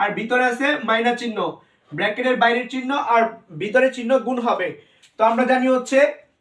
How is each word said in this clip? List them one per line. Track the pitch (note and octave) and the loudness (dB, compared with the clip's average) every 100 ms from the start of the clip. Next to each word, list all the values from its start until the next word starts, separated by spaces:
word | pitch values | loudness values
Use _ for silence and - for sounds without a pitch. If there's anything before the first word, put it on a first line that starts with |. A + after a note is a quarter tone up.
আর | G3+ E3+ | -4 -2
ভিতরে | - B3+ B3+ | -2 0 0
আছে | A#3+ C#4 D4 A3+ | 0 0 -2 0
মাইনাস | A3+ A#3 A#3+ | 0 0 -2
চিহ্ন। | A#3+ G3+ E3+ - _ _ _ | -4 -4 -6 -8 _ _ _
ব্র্যাকেটের | D3 G3+ G#3+ B3+ A#3+ | -4 -4 -2 0 2
বাইরের | A#3 A#3 B3 | 2 2 -4
চিহ্ন | C4 B3+ C#4+ A3+ | -8 -4 -4 2
আর | A#3 A3+ - - D3+ | 2 2 -4 -16 -10
ভিতরের | G3+ B3+ C4 B3+ | -2 2 2 0
চিহ্ন | A#3 C4 G#3 | 0 0 0
গুণ | B3+ A#3 | -2 -2
হবে। | F#3+ E3+ C#3+ _ _ _ - | -2 -4 -8 _ _ _ 0
তো | A3 | 2
আমরা | A#3 B3 | 2 2
জানি | B3+ C4 B3+ | 2 2 0
হচ্ছে | B3 C4+ C#4+ - _ _ | 2 2 2 0 _ _